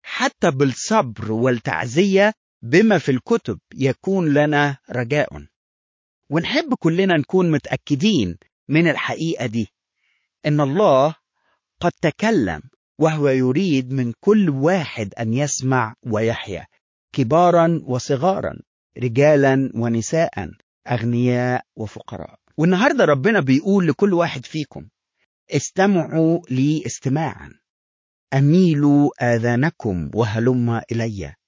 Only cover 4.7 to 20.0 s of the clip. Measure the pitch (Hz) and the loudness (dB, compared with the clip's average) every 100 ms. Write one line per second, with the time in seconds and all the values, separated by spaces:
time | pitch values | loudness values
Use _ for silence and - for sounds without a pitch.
4.7 | 139 - 120 120 147 - 76 73 _ _ | -4 -10 -8 -4 -2 -2 -8 -20 _ _
5.7 | _ _ _ _ _ _ 151 156 262 330 | _ _ _ _ _ _ -4 0 -4 -2
6.7 | 240 165 165 190 165 131 185 175 147 - | -2 0 0 2 0 0 0 0 -2 -4
7.7 | 135 - 143 202 180 92 85 _ _ - | -10 -4 -2 0 0 -2 -8 _ _ -2
8.7 | 147 170 131 - 120 160 160 120 113 104 | 0 2 -2 -6 -6 -6 -4 -4 -4 -6
9.7 | _ _ _ _ _ _ _ 151 147 139 | _ _ _ _ _ _ _ -2 0 0
10.7 | 160 208 135 147 160 _ _ _ _ _ | 2 4 4 2 -2 _ _ _ _ _
11.7 | _ 175 - 160 - 214 208 101 76 - | _ -4 -2 -4 -2 0 0 0 -6 -14
12.7 | _ _ - 151 156 143 131 127 135 196 | _ _ -2 0 2 2 2 2 0 0
13.7 | 135 127 135 120 - - 214 180 135 147 | 0 -2 -4 -4 -2 2 2 2 0 0
14.7 | 185 139 - 104 104 113 120 147 - 131 | 0 -4 -8 -10 -6 -4 -2 -2 -4 -2
15.7 | 131 110 110 123 104 113 110 - 85 - | -2 -2 -8 -6 -2 -2 -4 -8 -12 -14
16.7 | _ _ _ _ - 117 156 175 170 165 | _ _ _ _ -4 0 4 4 4 2
17.7 | 165 - 123 - 135 170 190 85 - - | 0 -4 -6 -2 -2 0 -2 -6 -10 -20
18.7 | _ _ - 123 117 147 147 135 135 135 | _ _ -8 -4 4 4 6 4 2 0
19.7 | 113 117 117 | -2 -2 -2